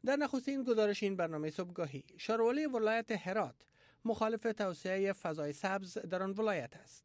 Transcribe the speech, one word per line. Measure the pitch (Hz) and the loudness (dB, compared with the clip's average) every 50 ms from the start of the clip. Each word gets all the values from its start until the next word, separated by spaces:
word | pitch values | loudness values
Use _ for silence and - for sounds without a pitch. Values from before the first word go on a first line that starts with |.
| - | 2
در | 240 277 | 2 2
نخستین | 285 294 262 - 262 254 277 277 269 254 | 2 2 0 0 -2 0 0 -2 0 2
گزارش | 254 233 220 214 208 208 - 214 | 2 4 6 6 4 4 2 0
این | 196 196 | 0 2
برنامه | 180 170 165 160 151 151 156 | 2 0 0 0 -2 -2 -2
صبحگاهی، | 156 - 185 180 175 180 170 143 131 135 - - - | -4 -4 -6 -6 -4 -4 -4 -4 -6 -10 -12 -14 -18
شاروالی | - - - 226 226 226 233 254 294 311 | -10 -2 0 2 4 4 4 4 2 0
ولایت | 294 254 226 220 214 220 233 226 - | 0 2 2 2 4 2 2 0 -2
هرات | 226 185 - 185 190 220 185 127 - _ - _ _ _ - - _ _ _ | -4 -4 -2 -2 0 0 0 -2 -4 _ -20 _ _ _ -20 -20 _ _ _
مخالف | 226 220 - 220 220 226 220 - 226 214 | -2 0 2 2 0 0 0 -2 -2 0
توسعه | - 208 190 175 - - 185 190 190 196 196 190 | 0 -2 -2 -2 -4 -4 -2 0 2 2 0 0
فضای | - - 175 156 156 147 147 147 | -2 -4 -4 -2 -2 -4 -4 -4
سبز | - - 190 190 196 190 180 - | -4 -2 -2 -2 -2 -4 -6 -8
در | 214 - 175 185 180 190 | -8 -4 -4 -2 -2 -2
آن | 190 | -2
ولایت | 196 202 220 220 196 156 123 - - | -2 0 0 0 0 0 -2 -6 -12
است. | - - - - - _ | -18 -20 -20 -20 -20 _